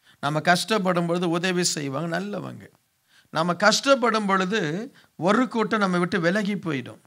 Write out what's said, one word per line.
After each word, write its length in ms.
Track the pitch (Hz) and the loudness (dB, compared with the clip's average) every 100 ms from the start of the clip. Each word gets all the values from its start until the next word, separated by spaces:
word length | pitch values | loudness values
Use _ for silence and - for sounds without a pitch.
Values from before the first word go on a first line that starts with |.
| _ _ | _ _
நம்ம 200 | 139 156 | -4 0
கஷ்டப்படும் 680 | 156 175 - 220 185 175 170 | 2 2 2 0 2 0 0
பொழுது 220 | 180 180 | 0 0
உதவி 340 | 170 185 175 | 0 0 0
செய்வாங்க, 560 | 170 165 143 135 170 170 | 0 -2 -4 -6 -4 -6
நல்லவங்க. 480 | 202 202 135 120 - _ _ _ _ _ _ | -6 -8 -10 -14 -18 _ _ _ _ _ _
நம்ம 240 | 147 175 | -2 -2
கஷ்டப்படும் 760 | 170 214 214 277 269 233 220 202 | 2 2 4 4 4 4 0 2
பொழுது 640 | 190 185 220 156 175 262 - _ - | 2 2 0 -2 -4 -8 -16 _ -2
ஒரு 320 | 170 220 262 | 2 4 2
கூட்டம் 320 | 233 214 220 | 0 0 0
நம்ம 180 | 196 175 | 2 2
விட்டு 220 | 175 202 | 0 0
விலகி 360 | 165 208 202 196 | 0 0 -2 -4
போயிடும். 460 | 165 135 117 110 | -4 -6 -8 -16